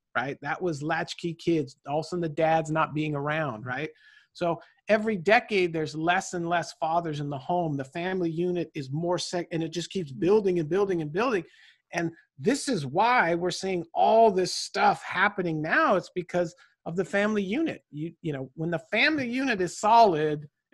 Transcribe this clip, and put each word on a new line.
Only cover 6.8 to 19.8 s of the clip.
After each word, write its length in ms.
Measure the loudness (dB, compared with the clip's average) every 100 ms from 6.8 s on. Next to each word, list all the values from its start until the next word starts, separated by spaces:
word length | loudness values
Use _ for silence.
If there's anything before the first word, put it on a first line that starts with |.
fathers 400 | -2 0 0 -4
in 100 | -6
the 80 | -8
home. 380 | -2 -2 0 -2
The 80 |
family 460 | -6 -6 -4 -2 -2
unit 400 | -2 -2 -2 -4
is 160 | -6 -6
more 280 | -4 -2 -2
sec-, 300 | -2 -6 -4
and 100 | -4
it 80 | -4
just 180 | -6 -6
keeps 220 | -6 -8
building 460 | -2 2 4 4 0
and 100 | 0
building 340 | 0 0 0
and 100 | -2
building. 320 | -2 0 -2 -4 _ -20 _ _
And 180 | -4 -4 -6 _ -6
this 300 | 0 0 0
is 160 | -4
why 500 | -2 0 4 4 2
we're 160 | 2 -2
seeing 340 | -4 -4 -4 -4
all 360 | 2 4 8 6
this 240 | 6 0
stuff 480 | -2 -6 2 2 2
happening 580 | -2 0 0 0 -4 -2
now. 340 | 0 2 4 2
It's 140 | 0
because 400 | -8 -4 -2 -2 -4 _ _
of 100 | -8 -4
the 80 |
family 380 | -2 0 0 0
unit. 400 | -2 -2 -2 -6 _
You, 220 | -10 -10 -8
you 100 | -6
know, 180 | -6 -8
when 160 | -6 -4
the 80 | -4
family 500 | -2 0 2 0 -2
unit 320 | -2 -2 0
is 200 | -2 0